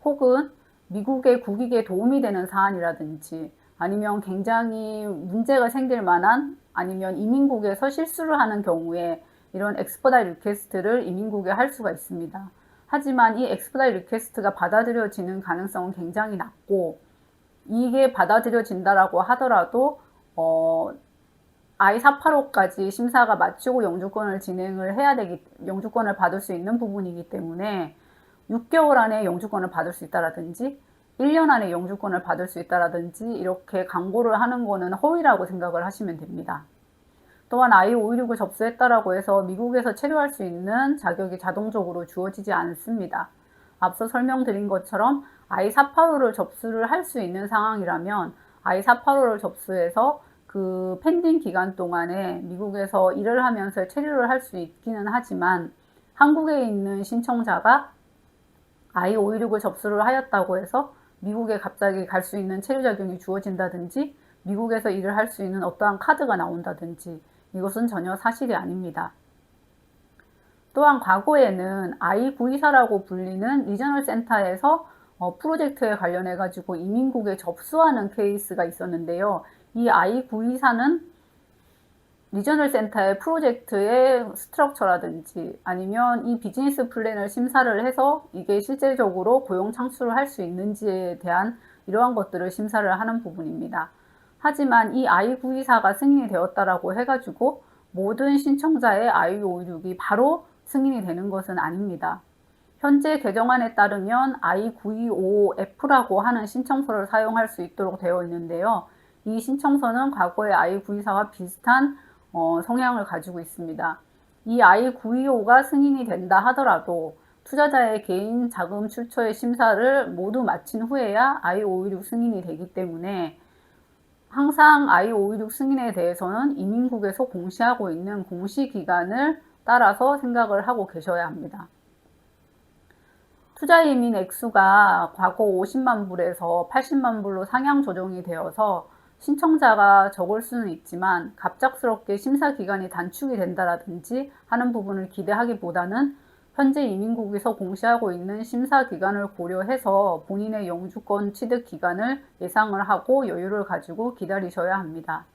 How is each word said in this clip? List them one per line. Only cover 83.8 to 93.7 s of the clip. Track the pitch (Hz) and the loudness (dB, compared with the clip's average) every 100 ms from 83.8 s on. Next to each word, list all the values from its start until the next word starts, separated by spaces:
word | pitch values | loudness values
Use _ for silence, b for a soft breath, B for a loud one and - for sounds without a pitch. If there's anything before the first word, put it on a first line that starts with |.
| 202 247 262 254 226 - | 2 4 4 4 0 -10
스트럭처라든지 | - - 285 277 196 175 175 165 160 - 170 - | -14 0 0 2 2 2 0 -10 -12 -12 -10 -10
아니면 | - 180 190 214 240 240 233 | -6 -6 -4 0 0 0 -2
이 | 233 | -4
비즈니스 | 220 208 277 277 240 | -4 -2 -2 0 -2
플랜을 | 233 220 214 202 | -2 -4 -4 -6
심사를 | 202 247 254 254 208 240 | -2 2 4 4 2 0
해서 | 254 277 294 - | 2 2 2 -4
이게 | - 180 202 | -14 -2 -2
실질적으로 | 202 269 269 262 220 185 185 254 | 0 0 0 2 0 0 2 2
고용 | 262 185 202 | 2 -4 -4
창출을 | 240 254 262 247 233 | -4 -8 -4 -2 0
할 | 277 | -2
수 | 277 | -4
있는지에 | 175 180 202 208 214 185 185 175 | -8 -4 -6 -4 -4 -2 -4 -8
대한 | 180 175 208 233 B B - | -2 0 0 -6 B B -4
이러한 | 202 247 233 | 2 2 2
것들을 | 190 180 180 | -4 -4 -6
심사를 | 185 214 214 202 185 | -6 -4 0 0 0
하는 | 226 233 | -2 -4
부분입니다. | 226 165 160 165 170 | -6 -10 -10 -8 -8